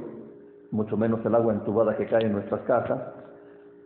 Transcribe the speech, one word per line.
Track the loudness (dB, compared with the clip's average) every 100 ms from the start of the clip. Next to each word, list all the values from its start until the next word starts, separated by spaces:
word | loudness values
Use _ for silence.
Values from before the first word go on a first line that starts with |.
| -6 -14 -16 -20 -20 -20 -6
mucho | -4 0 0
menos | 2 0
el | 2
agua | 4 4
entubada | 0 0 2 2 2
que | 2
cae | 2 2
en |
nuestras | -2 -2 -4
casas, | 0 0 2 -4 -6 -14 -18 -20 -20 -20 -20 -20